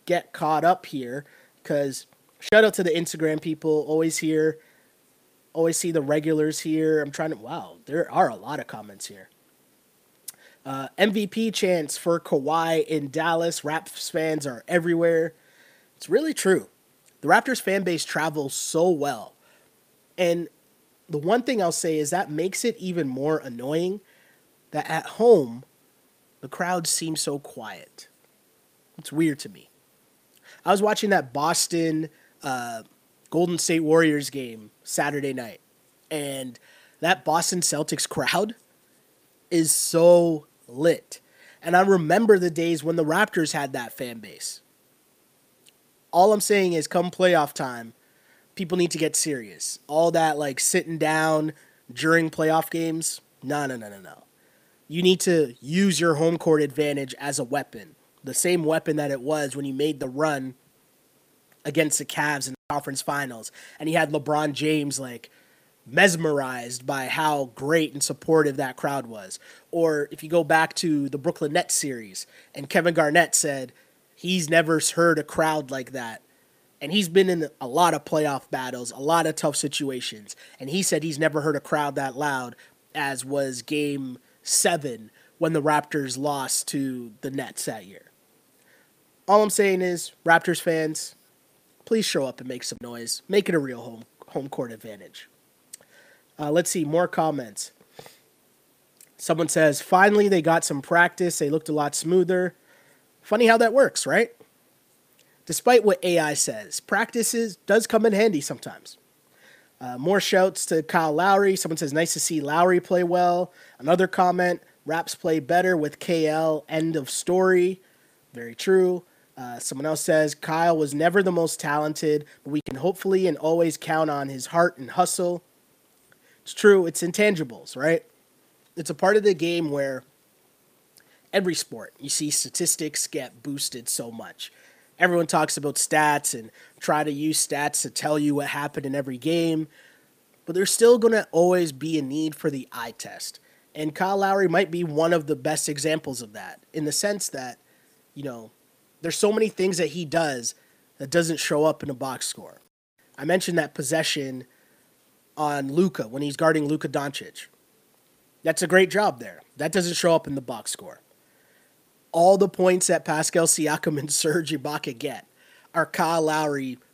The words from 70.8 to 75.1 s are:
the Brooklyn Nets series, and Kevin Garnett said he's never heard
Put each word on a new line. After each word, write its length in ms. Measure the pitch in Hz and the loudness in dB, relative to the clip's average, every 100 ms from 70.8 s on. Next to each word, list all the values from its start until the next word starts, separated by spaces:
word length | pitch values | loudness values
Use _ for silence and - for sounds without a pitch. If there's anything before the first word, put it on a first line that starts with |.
| 175 151 139 | 0 0 -2
the 80 | 143 | -4
Brooklyn 340 | 135 - 151 | -4 -4 -2
Nets 220 | 165 - | -2 0
series, 520 | - 147 123 107 92 - - - | -2 -4 -6 -10 -16 -18 -20 -20
and 140 | - 139 | -14 -2
Kevin 260 | 196 165 | 0 2
Garnett 400 | 165 151 165 160 | 2 4 4 4
said 380 | - 156 139 127 _ _ _ _ | 2 -2 -4 -8 _ _ _ _
he's 360 | _ 175 185 151 | _ -2 -2 2
never 300 | 165 160 160 - - | 2 4 2 0 2
heard 220 | 170 | 4